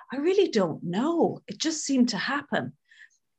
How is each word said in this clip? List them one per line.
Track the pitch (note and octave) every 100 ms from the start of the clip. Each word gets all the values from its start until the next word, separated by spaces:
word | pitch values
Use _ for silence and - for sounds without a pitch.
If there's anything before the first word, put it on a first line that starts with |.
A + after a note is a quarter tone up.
| -
"I | C4
really | D#4+ G4+ E4
don't | A3 F3 D3+
know. | E3+ F3+ D4 E4+ A3+ - -
It | G#3
just | D#4 D#4 -
seemed | C4+ A#3
to | F#3
happen." | - C#4+ - - - - _ - - _ _